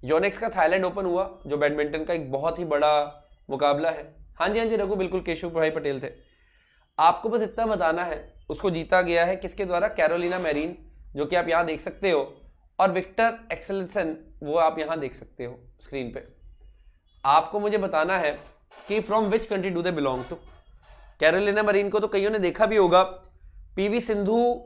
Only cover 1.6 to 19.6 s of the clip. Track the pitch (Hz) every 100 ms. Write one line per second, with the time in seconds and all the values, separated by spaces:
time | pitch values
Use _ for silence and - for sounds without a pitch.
1.6 | 147 147 147 156 156 170 139 135 156 165
2.6 | 175 147 151 151 147 - _ - - 135
3.6 | 143 143 160 151 143 - - - 175 214
4.6 | 226 220 202 202 185 185 180 160 175 165
5.6 | 156 160 147 135 131 - _ _ _ _
6.6 | _ _ _ - 160 170 226 233 226 -
7.6 | 226 208 165 165 175 151 - - - 151
8.6 | 202 165 160 185 175 170 175 185 185 -
9.6 | 190 175 208 214 156 170 175 185 170 147
10.6 | 160 175 - - - 139 147 175 165 165
11.6 | 170 156 - - 190 160 - - - _
12.6 | _ _ 190 175 185 - 226 233 - 165
13.6 | - 196 185 208 165 160 - - 147 160
14.6 | 160 156 156 165 139 - - _ 120 127
15.6 | - _ - 139 123 - - - - -
16.6 | - - - _ _ _ 135 151 160 208
17.6 | 208 208 196 156 160 190 156 143 - _
18.6 | _ - - 208 214 214 214 220 220 196